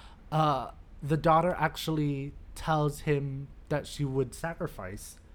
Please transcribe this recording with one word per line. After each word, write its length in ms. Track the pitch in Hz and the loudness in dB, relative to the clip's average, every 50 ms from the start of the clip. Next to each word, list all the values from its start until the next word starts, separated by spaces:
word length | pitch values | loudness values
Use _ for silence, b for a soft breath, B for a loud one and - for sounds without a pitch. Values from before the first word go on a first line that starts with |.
| B B B - - - | B B B -20 -6 0
uh, 380 | - 156 156 151 143 131 113 - - - - - - - | 2 4 4 4 4 2 -2 -6 -10 -14 -18 -18 -12 -8
the 160 | - 139 160 | -2 0 0
daughter 380 | 151 - 165 156 160 165 180 175 | 4 6 6 6 8 6 4 2
actually 760 | - 151 160 - - - 165 160 156 147 147 143 135 135 143 - - - - - | 2 0 0 0 -2 -4 -2 0 2 2 0 0 -2 -4 -8 -10 -12 -16 -14 -12
tells 460 | - - - 156 156 147 147 147 - | -6 -2 0 2 4 2 2 0 0
him 460 | - 156 147 143 139 139 135 139 139 139 - - - - | 0 2 2 2 0 -2 -4 -6 -8 -10 -14 -12 -6 -4
that 180 | 151 143 95 | -2 -2 -4
she 180 | - - - 147 | -4 -4 -2 -2
would 300 | 139 131 139 131 120 - | 0 2 0 0 0 -2
sacrifice 840 | - - 165 170 - 180 151 - - 98 92 101 110 - - - - - - | -6 -6 -6 -4 -4 -6 -6 -6 -8 -10 -10 -10 -10 -12 -14 -18 -20 -20 -20